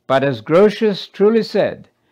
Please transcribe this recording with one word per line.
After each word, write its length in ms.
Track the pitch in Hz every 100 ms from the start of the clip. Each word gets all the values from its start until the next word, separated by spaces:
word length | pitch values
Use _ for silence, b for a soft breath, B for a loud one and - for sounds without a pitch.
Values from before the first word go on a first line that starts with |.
| -
But 180 | 135
as 180 | 139 117
Grotius 680 | 107 165 208 202 220 180 -
truly 320 | - 202 226
said, 460 | 214 202 127 - - _ _